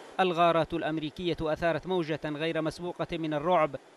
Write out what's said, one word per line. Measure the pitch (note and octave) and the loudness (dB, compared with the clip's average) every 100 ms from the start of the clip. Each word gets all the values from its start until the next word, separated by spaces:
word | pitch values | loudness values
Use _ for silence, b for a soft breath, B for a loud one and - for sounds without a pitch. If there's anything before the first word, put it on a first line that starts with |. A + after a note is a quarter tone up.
| - - | -14 0
الغارات | F#3 E3 F3 E3 D3+ | 0 4 4 6 2
الأمريكية | E3+ D3+ D#3 D3+ - F3+ D#3 | 0 -2 -2 -4 -4 -2 -2
أثارت | D#3+ D3+ E3+ D#3 E3 | -2 0 0 0 0
موجة | F#3 D#3 D#3 D#3 | -2 0 -4 -4
غير | D3 D#3+ D#3+ | -4 -2 -2
مسبوقة | D#3 - F3 - D#3+ F3 | -2 -4 -8 -6 -4 -4
من | D#3+ | -2
الرعب | D3+ D#3 F3+ D#3 C3+ - | -2 2 4 2 0 -14